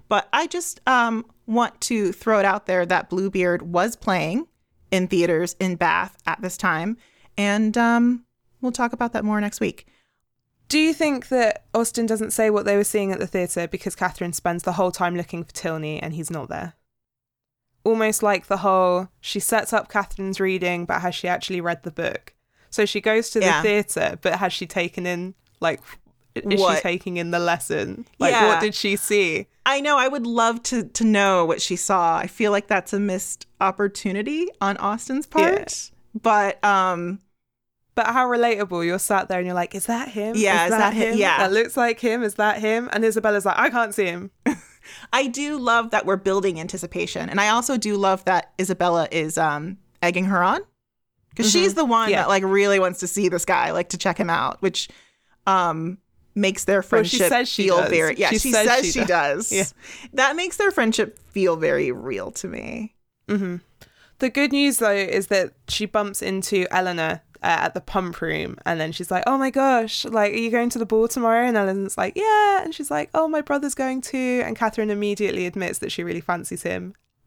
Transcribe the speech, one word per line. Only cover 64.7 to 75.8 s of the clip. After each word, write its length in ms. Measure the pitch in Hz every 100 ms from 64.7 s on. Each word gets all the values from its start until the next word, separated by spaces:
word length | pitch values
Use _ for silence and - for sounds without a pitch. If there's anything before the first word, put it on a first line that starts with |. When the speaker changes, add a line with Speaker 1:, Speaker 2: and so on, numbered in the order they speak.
| -
Speaker 2:
though, 120 | 220
is 380 | 202 190 190 196
that 240 | 196 180 _ -
she 180 | - 208
bumps 360 | 214 208 196
into 440 | 190 190 190 202 180
Eleanor, 480 | 185 185 175 160 160 _ -
uh, 40 | - 165 -
at 80 |
the 60 | 185
pump 420 | - 202 180 170
room, 340 | 165 156 156 -
and 160 | - 165
then 100 | 160
she's 200 | 160 180
like, 120 | 185 -
"Oh 100 | 269
my 140 | 269
gosh, 560 | 269 269 247 226 - -
like, 260 | 226 208
are 40 | 220
you 120 | 226
going 200 | 240 240
to 80 | 233
the 80 | 226
ball 220 | 220 233
tomorrow?" 360 | - 226 226 247
And 120 | 226
Eleanor's 400 | 196 196 196 -
like, 160 | 185 -
"Yeah." 460 | 427 427 415 392
And 100 | 320
she's 160 | 320 285
like, 200 | 294 294
"Oh, 160 | - 320
my 140 | 311
brother's 320 | 294 285 285
going 260 | - 262 262
too." 420 | - 262 254 247 -
And 100 | 220
Catherine 320 | 220 220 214
immediately 560 | 208 208 202 202 185
admits 340 | 180 190 180 -